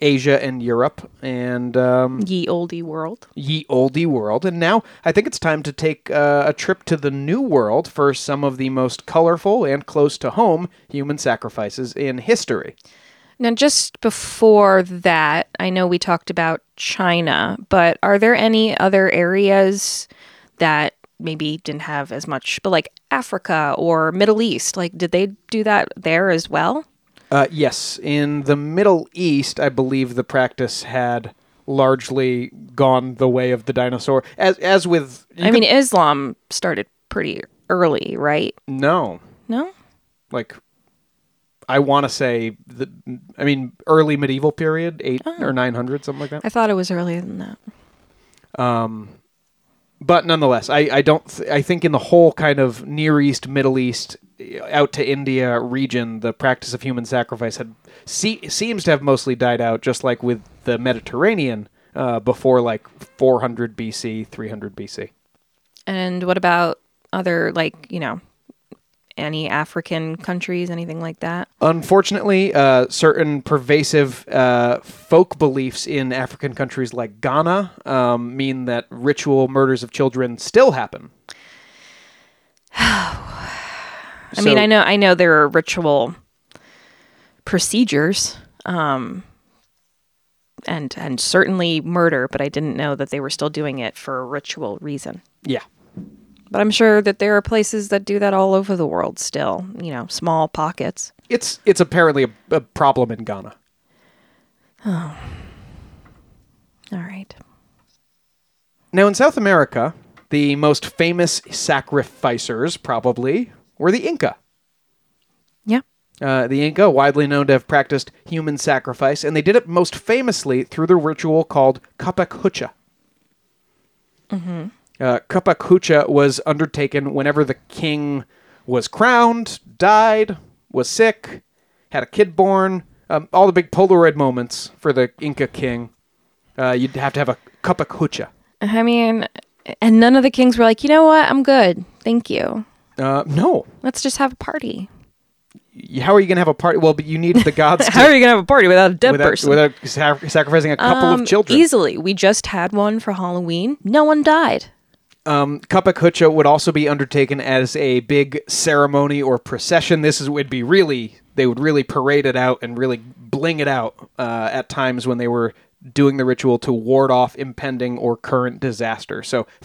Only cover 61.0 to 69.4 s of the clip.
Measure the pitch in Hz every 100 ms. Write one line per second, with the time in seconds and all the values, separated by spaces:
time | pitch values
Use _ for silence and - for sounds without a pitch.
61 | - 123 190 214 135 110 104 _ _ -
62 | 131 113 107 - 131 127 120 110 _ _
63 | - - 131 123 123 117 113 110 113 -
64 | 117 110 107 - 107 107 104 98 101 -
65 | 95 _ _ _ _ _ _ _ - 190
66 | 185 180 180 185 180 175 170 - _ _
67 | - 185 180 165 175 170 160 - - 180
68 | 135 175 _ _ _ _ _ - _ _
69 | _ - 151 156